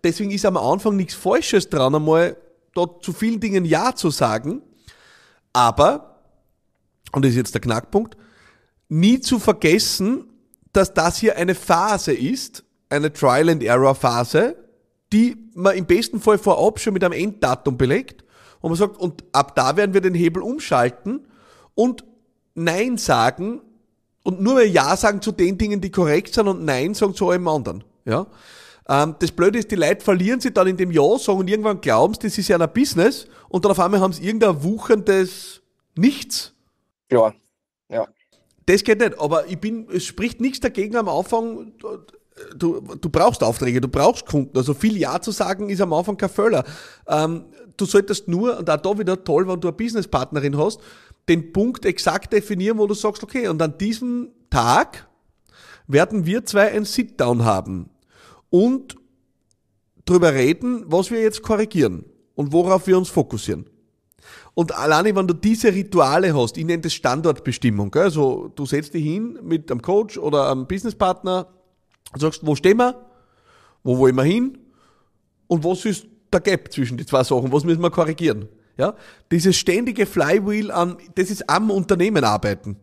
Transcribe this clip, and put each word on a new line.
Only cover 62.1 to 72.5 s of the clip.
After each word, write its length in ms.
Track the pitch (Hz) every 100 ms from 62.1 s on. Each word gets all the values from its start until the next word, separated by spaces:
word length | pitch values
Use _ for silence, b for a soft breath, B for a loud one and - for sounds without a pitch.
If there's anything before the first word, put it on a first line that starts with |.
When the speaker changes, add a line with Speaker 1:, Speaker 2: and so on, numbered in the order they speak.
| _ _ -
Speaker 1:
und 180 | 147
worauf 320 | 160 180 185 190
wir 120 | 185
uns 120 | 180
fokussieren. 580 | - 135 110 - 80 - _ _ _ _ _ B B B
Und 220 | - 170 -
alleine, 380 | 143 156 208 196
wenn 120 | 185
du 60 |
diese 400 | 170 208 220 233
Rituale 600 | 190 190 175 135 156 190 147
hast, 220 | 113 -
ich 80 | 160
nenne 180 | 170
das 100 | 165
Standortbestimmung, 960 | - 135 131 165 139 - 120 123 104 101
gell? 140 | 147
Also, 460 | 190 156 135 123 -
du 180 | - 139
setzt 260 | 143 147
dich 100 | 170
hin 360 | 151 180 233 233
mit 300 | - 165 156
einem 100 | 123
Coach 380 | 143 202 220 -
oder 320 | 151 147 139
einem 160 | 131 127
Businesspartner 800 | 190 226 - 190 180 185 185 180 _ _ _ _ _ -
und 60 | 135
sagst, 260 | 151 -
wo 80 | 151